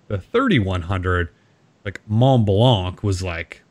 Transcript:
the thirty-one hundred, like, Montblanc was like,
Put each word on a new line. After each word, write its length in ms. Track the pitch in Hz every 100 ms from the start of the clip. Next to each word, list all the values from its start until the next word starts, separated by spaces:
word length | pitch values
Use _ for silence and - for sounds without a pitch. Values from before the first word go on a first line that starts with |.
| -
the 100 | 101
thirty-one 640 | - 233 269 151 95 92
hundred, 480 | 82 95 90 90 85 _ _ _ _ _ 104
like, 160 | - -
Montblanc 920 | 107 131 127 104 98 127 110 90 92
was 180 | 104 90
like, 380 | 92 85 85 - _